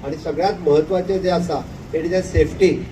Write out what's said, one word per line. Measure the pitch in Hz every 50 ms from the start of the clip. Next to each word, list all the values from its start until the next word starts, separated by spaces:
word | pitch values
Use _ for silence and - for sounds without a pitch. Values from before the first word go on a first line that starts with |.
| -
आनी | 139 151
सगळ्यांत | 156 - 160 147 139 262 202 202 180 - 151
म्हत्वाचें | 143 156 151 - - 180 - 190 196 185
जें | 180 180
आसा, | 180 165 - - 151 139 - - - - - - 139
it | 160
is | 160 170
a | 180 185 185 - -
safety. | 160 156 151 - - 196 175 139 - - -